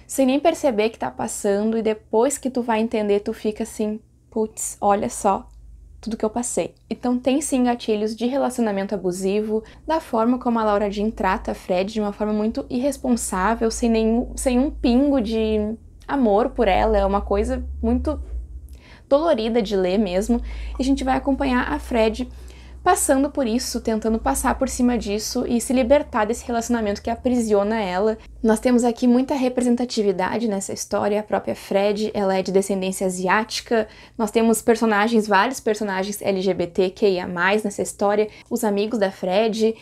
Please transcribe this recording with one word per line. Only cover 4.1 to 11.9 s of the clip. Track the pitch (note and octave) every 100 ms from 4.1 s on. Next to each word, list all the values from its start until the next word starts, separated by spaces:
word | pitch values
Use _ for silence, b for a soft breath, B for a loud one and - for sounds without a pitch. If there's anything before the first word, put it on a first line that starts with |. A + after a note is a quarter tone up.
| _ _
"Putz, | A3+ A3 - - -
olha | G#3 G3+ A#3+
só | - G3+ G3 - - - - - -
tudo | - A3+
que |
eu | G#3+
passei". | A#3 A#3+ - E3 - _
Então | A3 B3 B3
tem | C4+ C4+
sim | D4+ C4 B3
gatilhos | A#3+ - G#3 G#3+ A3+
de | A#3+
relacionamento | C4+ B3+ B3 A3+ G3 G3 G3+
abusivo, | F#3 F3+ F#3+ G#3 G#3+ A3 A3 B -
da | D#4+
forma | - A3+ A3+ B3+
como | B3 A3+
a |
Laura | G#3+ G3+ G#3
Jean | G#3 G#3+
trata | A3+ G3 G#3+ -
a |
Fred | - - F3+ G3